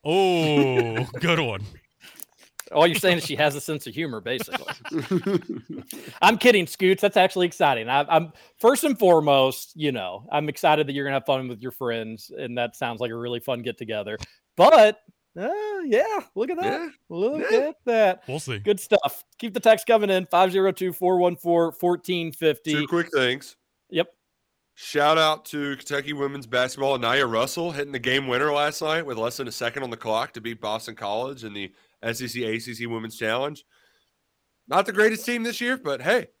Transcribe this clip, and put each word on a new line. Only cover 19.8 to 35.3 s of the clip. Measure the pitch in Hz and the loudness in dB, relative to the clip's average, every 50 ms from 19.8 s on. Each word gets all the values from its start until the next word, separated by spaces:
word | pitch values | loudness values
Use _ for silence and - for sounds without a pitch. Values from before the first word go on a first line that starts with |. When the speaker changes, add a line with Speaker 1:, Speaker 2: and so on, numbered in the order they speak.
| - | 4
Speaker 2:
coming | - 233 220 208 196 | 4 4 4 4 2
in, | 190 185 180 | 2 0 0
five | - - 170 190 190 | 2 4 4 4 4
zero | 180 196 190 196 | 4 2 2 2
two, | 190 - 185 180 | 0 0 -4 -6
four | 170 - 185 180 185 180 | -4 0 0 2 4 4
one | 180 175 175 | 4 2 0
four, | - - 175 170 170 170 165 | -2 0 2 4 4 4 2
fourteen | 156 - - 175 175 170 _ - 180 175 165 165 | 0 0 0 0 0 0 _ -4 -4 -2 -4 -6
fifty. | 143 - 165 156 143 - _ 156 | -6 0 0 0 0 0 _ -2
Speaker 3:
Two | 151 147 147 | -2 -2 0
quick | 139 170 170 170 165 - | 0 0 -2 0 0 0
things. | 139 127 123 127 139 - - - _ _ _ _ _ _ _ | 2 2 2 0 -4 -8 -18 -20 _ _ _ _ _ _ _
Speaker 2:
Yep. | - 160 175 - _ _ _ _ _ _ _ _ _ _ _ _ _ | -2 -2 -2 -2 _ _ _ _ _ _ _ _ _ _ _ _ _
Speaker 3:
Shout | - - - - 147 143 151 160 160 | -20 -16 -4 -2 2 4 4 4 4
out | 160 156 156 147 _ | 4 2 0 -2 _
to | - - 147 143 143 139 | -10 -6 -6 -4 -4 -6
Kentucky | 131 - - 147 143 139 147 147 | -8 -8 -6 -6 -6 -4 -6 -6
women's | 143 139 139 139 139 127 | -4 -4 -4 -4 -8 -10
basketball. | 113 123 123 127 127 - 139 135 139 139 123 | -4 0 0 0 0 -2 -2 0 0 0 0
Nia | 117 117 127 139 135 | 0 2 2 2 2
Russell | 120 113 110 123 139 - 175 165 175 | 2 2 0 0 -2 -2 -6 -6 -6
hitting | 156 139 143 143 | -4 -6 -8 -6
the | 139 127 | -8 -6
game | 120 127 131 139 139 127 | -2 0 0 0 0 0
winner | 123 127 143 151 | 0 0 0 0
last | 147 147 147 151 147 - | 0 0 0 -2 -2 -4
night | 160 156 156 165 160 | -4 -2 -2 -2 -4
with | 139 123 110 | -6 -4 -4
less | 113 120 - | -4 -4 -4
than | - 135 117 | -6 -10 -10
a | |
second | 113 - 123 117 117 139 | -8 -6 -6 -6 -4 -6
on | 135 123 | -8 -8
the | 117 | -10
clock | 113 - 113 107 113 127 - _ | -8 -4 -2 -2 -2 -2 -6 _
to | 117 | -12
beat | 107 117 117 - | -10 -10 -10 -8
Boston | - 104 107 113 - - 107 | -6 -6 -6 -6 -8 -12 -14
College | - 110 101 104 113 123 135 139 127 113 | -10 -6 -6 -4 -4 -6 -6 -10 -12 -14
in | 110 | -14
the | 101 101 98 92 _ _ _ _ _ _ | -10 -10 -12 -12 _ _ _ _ _ _
S | - 113 117 117 | -8 -6 -6 -6
E | 127 117 | -8 -8
C | 113 123 120 | -6 -6 -4
A | 110 110 113 | -4 -4 -6
C | 113 123 117 | -6 -10 -12
C | 113 117 | -10 -8
Women's | 117 113 113 110 110 110 | -8 -8 -8 -8 -10 -10
Challenge. | - 117 110 113 123 135 147 151 143 _ _ _ _ _ _ _ _ _ _ _ _ _ _ _ _ _ _ _ _ _ | -6 -4 -2 -2 -2 -2 -6 -8 -12 _ _ _ _ _ _ _ _ _ _ _ _ _ _ _ _ _ _ _ _ _
Not | _ 147 180 208 | _ 0 0 0
the | - | 0
greatest | 196 196 214 220 220 214 220 | 2 2 2 2 2 0 -4
team | 240 | -4